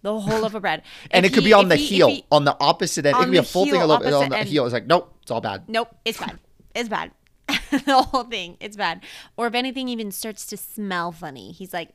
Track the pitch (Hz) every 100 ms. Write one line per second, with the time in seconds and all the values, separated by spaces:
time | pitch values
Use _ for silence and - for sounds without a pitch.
0 | 196 220 202 220 220 214 185 156 - -
1 | - 180 185 262 185 208 196 151 147 196
2 | 147 269 - 151 143 - 143 160 175 -
3 | 143 240 254 180 - 180 190 - 156 151
4 | - 143 135 131 131 147 123 120 113 175
5 | 175 _ - 117 110 196 180 226 233 _
6 | - 220 - - _ _ _ 214 240 190
7 | 156 _ _ _ - 277 - 277 277 262
8 | - 269 240 226 175 - 214 202 185 170
9 | - - - - 233 240 262 262 254 240
10 | 208 190 226 208 - 208 - - 202 180
11 | 175 165 170 131 98 165 185 180 160